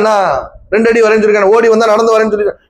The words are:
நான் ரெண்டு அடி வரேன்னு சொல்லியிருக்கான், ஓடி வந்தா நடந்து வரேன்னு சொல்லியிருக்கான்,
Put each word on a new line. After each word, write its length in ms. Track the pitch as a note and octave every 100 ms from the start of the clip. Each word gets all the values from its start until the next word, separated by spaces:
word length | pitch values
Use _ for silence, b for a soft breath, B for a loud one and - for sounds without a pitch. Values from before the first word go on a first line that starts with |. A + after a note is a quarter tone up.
| G#3+
நான் 180 | G#3 F3+ C3 - - -
ரெண்டு 160 | G#3 A3+
அடி 100 | A#3
வரேன்னு 200 | G#3+ A3
சொல்லியிருக்கான், 300 | G#3+ G#3 G3 A3+
ஓடி 120 | A#3
வந்தா 140 | A3 A3+
நடந்து 200 | G#3+ A3+
வரேன்னு 200 | A3 A3
சொல்லியிருக்கான், 280 | G#3 G#3 -